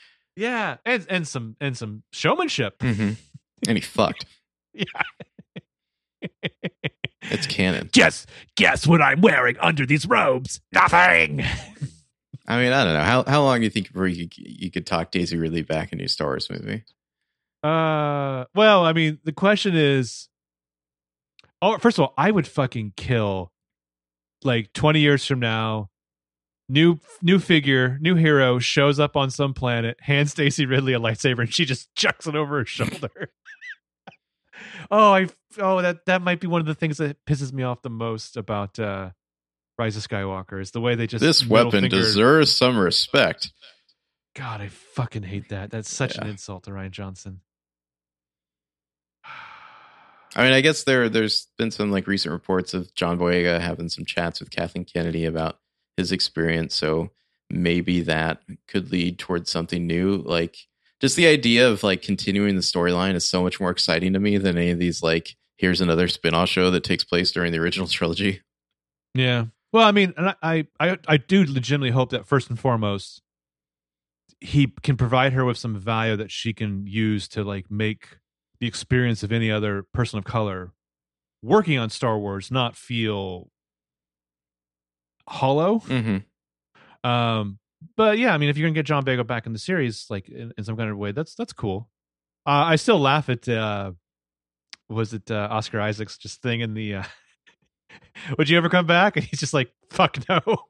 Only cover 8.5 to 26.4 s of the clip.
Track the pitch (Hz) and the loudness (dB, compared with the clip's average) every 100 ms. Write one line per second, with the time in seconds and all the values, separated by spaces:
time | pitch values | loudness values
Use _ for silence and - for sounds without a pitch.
8.5 | - - - 147 170 139 139 202 139 123 | 0 2 4 4 4 4 4 4 4 0
9.5 | 120 170 156 127 147 180 226 160 131 131 | 0 0 0 0 0 2 2 2 0 -4
10.5 | - _ - 185 170 180 170 160 143 131 | -12 _ 4 6 6 6 4 2 -2 -4
11.5 | - - - 147 - _ _ _ - - | -6 -10 -14 -14 -14 _ _ _ -14 -4
12.5 | 117 123 135 104 78 80 127 - 143 139 | 0 2 4 4 2 4 2 4 4 4
13.5 | 123 110 107 92 92 95 85 85 - - | 4 2 -2 -6 -2 -2 -2 -8 -12 -18
14.5 | - 90 - - 85 85 90 85 87 80 | -12 -8 -8 -4 -4 -2 -2 -2 -2 -2
15.5 | 82 73 80 - - - - 76 65 - | -4 -4 -4 -4 -8 -6 -4 -4 -4 -8
16.5 | 90 104 107 - _ _ _ _ _ _ | -10 -10 -10 -12 _ _ _ _ _ _
17.5 | _ 151 160 160 156 147 143 139 131 127 | _ -2 0 0 0 -2 -2 -4 -6 -4
18.5 | 190 214 202 165 165 160 151 156 147 190 | 4 6 6 4 2 0 -2 -8 0 2
19.5 | 208 202 165 143 135 120 - - _ _ | 2 2 2 4 2 -2 -8 -20 _ _
20.5 | _ _ _ _ _ _ _ _ _ _ | _ _ _ _ _ _ _ _ _ _
21.5 | - 185 214 233 202 139 - 175 208 139 | -2 0 4 2 4 2 2 2 2 0
22.5 | - 131 123 104 - - 120 104 95 90 | 0 -2 -2 -8 -8 -2 0 0 -2 -6
23.5 | _ _ _ _ _ _ _ _ _ 135 | _ _ _ _ _ _ _ _ _ 0
24.5 | 117 104 - 151 156 147 143 - 131 117 | 0 -2 0 2 4 4 4 0 -2 -2
25.5 | 110 110 110 104 _ _ _ _ _ | -2 -2 -4 -8 _ _ _ _ _